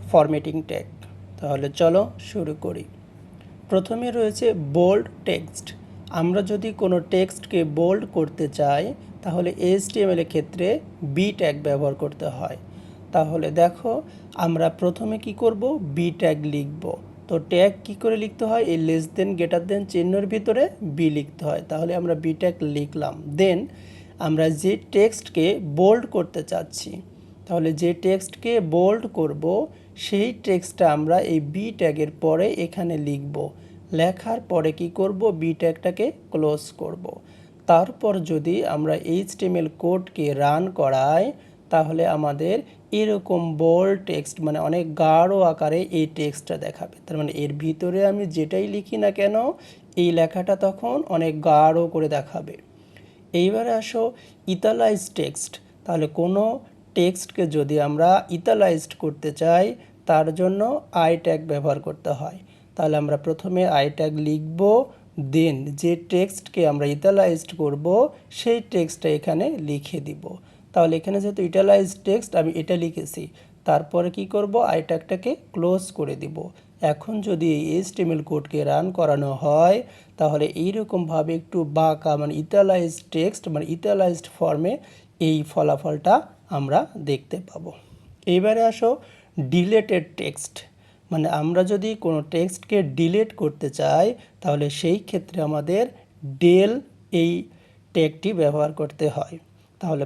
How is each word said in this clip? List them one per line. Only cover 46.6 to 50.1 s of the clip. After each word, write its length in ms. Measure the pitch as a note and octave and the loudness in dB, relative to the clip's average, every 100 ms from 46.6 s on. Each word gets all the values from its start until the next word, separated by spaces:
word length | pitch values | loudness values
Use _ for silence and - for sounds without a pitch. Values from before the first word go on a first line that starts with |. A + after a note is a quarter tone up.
| - - F3 - - | -8 -10 -14 -14 -10
তার 100 | D#3 | -6
মানে 120 | D3+ | -4
এর 200 | D3+ D3 | -4 -6
ভিতরে 540 | D3 D#3+ D#3 F3+ F#3+ G3 | -4 -4 -2 -2 2 2
আমি 200 | G3+ F#3+ | 2 -2
যেটাই 400 | D#3+ D3+ F#3+ G#3 | -4 -2 -2 -2
লিখি 220 | G3+ - A3 | -6 -6 0
না 140 | G3+ | 0
কেন, 240 | G3+ G3+ G#3+ C4 - - - - - | 2 2 2 -2 -4 -12 -20 -8 0
এই 160 | F3 | 2